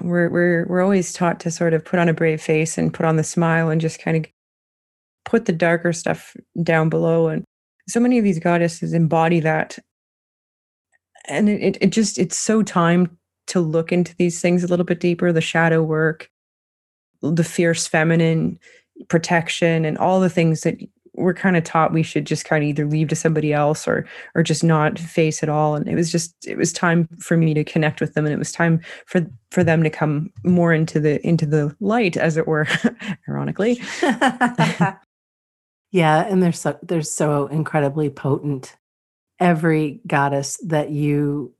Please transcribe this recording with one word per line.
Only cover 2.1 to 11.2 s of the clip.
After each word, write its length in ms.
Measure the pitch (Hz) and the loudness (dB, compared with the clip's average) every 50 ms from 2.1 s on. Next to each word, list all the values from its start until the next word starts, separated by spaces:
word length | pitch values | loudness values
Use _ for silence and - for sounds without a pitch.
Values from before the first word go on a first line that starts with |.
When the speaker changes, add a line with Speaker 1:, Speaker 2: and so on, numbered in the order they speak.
| 160 | 2
Speaker 1:
brave 280 | - 165 160 156 156 | 2 2 0 0 0
face 340 | - - 160 156 160 160 - | 0 0 0 0 0 -2 -2
and 160 | 170 165 165 | -2 -2 -2
put 140 | - - 170 | -2 0 0
on 80 | 160 160 | 2 2
the 80 | 160 | 2
smile 480 | 156 - - 175 170 165 165 165 165 160 | 0 0 0 0 2 2 2 2 2 0
and 100 | 156 160 | 0 0
just 200 | 160 160 - - | -2 -2 -4 -6
kind 140 | - 165 165 | -4 -2 -2
of 100 | 160 156 - _ _ _ _ _ _ _ _ _ _ _ _ _ _ _ _ _ _ - | -2 -2 -6 _ _ _ _ _ _ _ _ _ _ _ _ _ _ _ _ _ _ -6
put 200 | - - 226 226 | -2 0 0 0
the 80 | - | 0
darker 400 | 170 160 180 165 170 165 170 170 | -2 0 2 2 2 2 0 0
stuff 440 | 165 - - - 165 - - - - - - _ - - | -2 -2 -2 -4 -4 -4 -8 -18 -20 -20 -20 _ -8 -6
down 280 | 170 170 165 160 160 160 | -2 0 2 2 2 2
below. 400 | 156 160 170 165 165 165 165 160 | 0 0 0 2 2 2 0 0
And 160 | 156 - - - _ _ _ _ _ _ _ - | -2 -4 -8 -10 _ _ _ _ _ _ _ -4
so 120 | - 240 | -2 0
many 180 | 240 247 254 240 | 2 2 4 4
of 60 | 208 | 4
these 160 | 202 175 160 | 2 2 2
goddesses 520 | - 175 175 170 170 170 165 - 170 165 | 2 2 2 2 2 0 -2 -4 -6 -2
embody 460 | 165 165 165 151 165 160 165 170 175 165 | 0 2 2 2 4 2 4 4 2 2
that. 380 | 151 160 156 156 - - - - - _ _ _ _ _ _ _ _ _ _ _ _ _ _ _ _ _ _ _ _ _ _ _ _ _ _ - | 2 0 0 -2 -2 -4 -8 -18 -20 _ _ _ _ _ _ _ _ _ _ _ _ _ _ _ _ _ _ _ _ _ _ _ _ _ _ -18